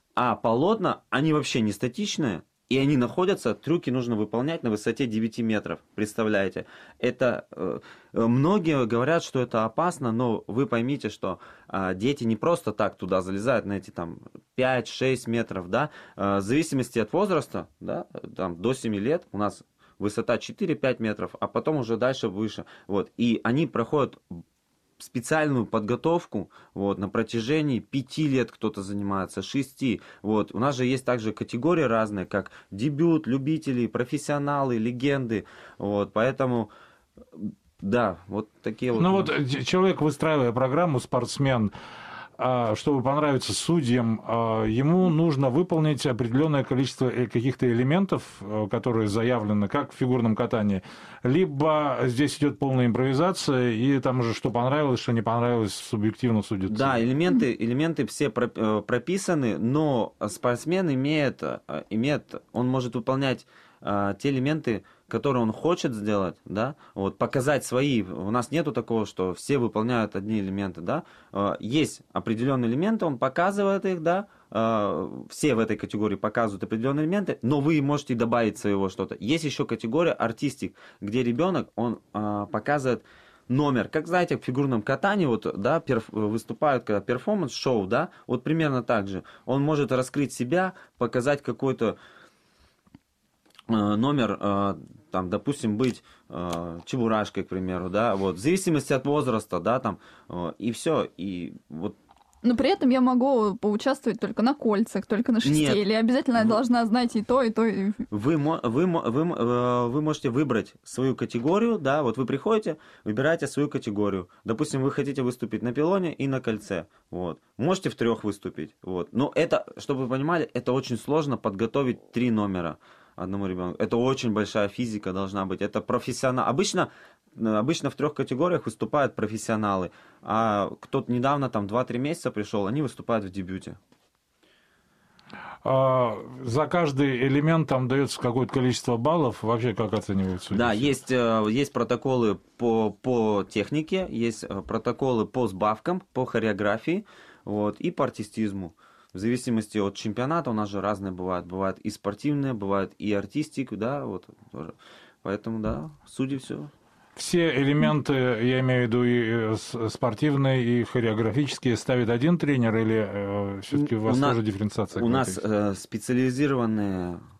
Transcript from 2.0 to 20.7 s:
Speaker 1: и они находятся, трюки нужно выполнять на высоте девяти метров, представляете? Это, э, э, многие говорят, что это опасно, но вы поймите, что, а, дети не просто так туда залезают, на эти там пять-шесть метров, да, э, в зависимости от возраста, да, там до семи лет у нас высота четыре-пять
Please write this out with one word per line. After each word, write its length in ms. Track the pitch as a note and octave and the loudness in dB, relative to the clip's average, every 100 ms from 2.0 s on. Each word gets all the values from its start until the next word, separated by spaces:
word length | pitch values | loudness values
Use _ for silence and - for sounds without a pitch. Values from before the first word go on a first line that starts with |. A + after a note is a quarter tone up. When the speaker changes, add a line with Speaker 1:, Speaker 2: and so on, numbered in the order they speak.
| G#3 - C#3 F#2+ - _ - | -4 -2 -2 -2 -10 _ -2
Speaker 1:
и 80 | C3 | 2
они 200 | C#3 C#3+ | 4 4
находятся, 560 | A#2+ A#2+ F#3 F#3+ A#2+ G#2 | 2 2 2 2 0 -2
трюки 340 | - E3+ C3 | 0 0 0
нужно 240 | B2+ A#2+ G#2+ | -2 0 0
выполнять 440 | G#2 A#2+ C#3 E3 | 0 0 -2 -2
на 60 | A#2+ | -2
высоте 360 | G#2+ - A2+ C3 | 0 -2 -2 -2
девяти 340 | A2 A2+ A#2 | 0 -2 -2
метров, 380 | A2+ G#2+ - E2+ _ - | 0 0 0 -8 _ -4
представляете? 720 | G#2+ - A2 G#2 F#2+ - - - - - | -4 0 2 2 0 -4 -12 -16 -20 -4
Это, 480 | B2 A#2 B2+ G#2+ - | -2 2 0 0 -6
э, 280 | - F2+ - - - - | -8 -6 -6 -10 -20 -8
э, 120 | - A#2 | 0 4
многие 580 | A#2+ D3+ G#3 E3 C#3+ A2+ | 4 6 4 4 2 2
говорят, 380 | A2+ B2+ E3+ | 2 2 0
что 160 | - C3 | 0 -2
это 240 | B2 A2+ | 0 0
опасно, 480 | A2+ - E3+ E3+ B2+ | 0 0 -2 0 -2
но 320 | A2+ B2+ A2 - | 0 0 -2 -2
вы 180 | G#2+ C#3 | -2 0
поймите, 440 | A#2 A#2+ C#3+ G#2+ | 0 0 -2 -4
что, 300 | - G2 F2 - - - | -6 -6 -6 -12 -20 -8
а, 240 | F#2+ F#2+ | -4 -2
дети 320 | F#2 A#2 C#3+ A#2 | 0 0 0 0
не 100 | A2 | 0
просто 380 | D#3+ E3+ - | 2 0 0
так 240 | G#2 G#2 - | -2 -2 -2
туда 240 | F#2 F#2+ | -2 -2
залезают, 440 | F#2 G2 A#2 A#2 G2 | 0 -4 0 0 0
на 80 | G2 | -6
эти 120 | - | -6
там 260 | - E2+ - - - _ - | -10 -10 -10 -18 -20 _ -2
пять-шесть 720 | B2+ B2+ A2+ - C3 B2+ A#2 | 0 0 -2 -2 0 0 -2
метров, 420 | A#2 A2 F#2+ F2 | -2 -2 -6 -2
да, 220 | A2 D3 - - - | -2 -2 -6 -18 -4
э, 200 | G2+ G2 | 0 0
в 20 | |
зависимости 580 | G2 C#3 D#3+ C3+ B2 A#2 | 2 0 0 -2 -2 -2
от 140 | G#2+ | 0
возраста, 560 | E3 G3 E3 B2+ F#2+ - - | 0 2 0 -2 -8 -10 -14
да, 260 | F2+ - - - - - | -8 -8 -8 -14 -14 -6
там 220 | F#2 E2+ | -6 -2
до 120 | G#2+ | -2
семи 260 | C3 A#2 G2+ | -2 -2 -2
лет 240 | A2 E3+ - | 0 -2 -4
у 60 | G2 | -4
нас 260 | G#2 - - _ _ - | -4 -4 -20 _ _ -4
высота 400 | G2+ A2 A2 A#2 | -4 -2 0 -2
четыре-пять 640 | - - F3+ | -2 -6 -2